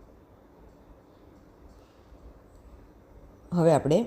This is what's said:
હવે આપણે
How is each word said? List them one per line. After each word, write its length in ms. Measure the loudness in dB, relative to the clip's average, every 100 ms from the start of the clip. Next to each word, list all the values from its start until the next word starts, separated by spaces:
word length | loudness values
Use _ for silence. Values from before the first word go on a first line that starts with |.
| -20 -20 -20 -20 -20 -20 -20 -20 -20 -20 _ -20 -20 -20 -20 -20 -20 -20 -20 _ -20 -20 -20 -20 -20 -20 -20 -20 -20 -20 -20 -20 -20 -20 -8
હવે 200 | 0 2
આપણે 340 | 2 0 -2